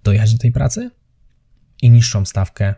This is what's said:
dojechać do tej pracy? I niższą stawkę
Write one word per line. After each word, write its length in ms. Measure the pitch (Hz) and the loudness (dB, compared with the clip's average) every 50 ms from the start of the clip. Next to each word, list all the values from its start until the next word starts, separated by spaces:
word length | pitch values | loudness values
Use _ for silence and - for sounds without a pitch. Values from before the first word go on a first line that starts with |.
| _ | _
dojechać 280 | 101 101 110 110 107 | 0 0 2 2 2
do 60 | 113 117 | 0 0
tej 140 | - 120 | 0 -2
pracy? 380 | 120 123 139 123 - 214 247 247 _ _ _ _ _ _ _ _ _ _ _ _ _ _ _ _ _ _ | -2 0 -4 -4 -6 -8 -12 -14 _ _ _ _ _ _ _ _ _ _ _ _ _ _ _ _ _ _
I 80 | - 120 | 2 4
niższą 340 | 120 120 117 - - 104 98 | 4 4 4 0 -2 -4 -6
stawkę 500 | - - 98 95 - _ - 101 98 104 | -4 -4 -6 -6 -6 _ -6 -6 -6 -6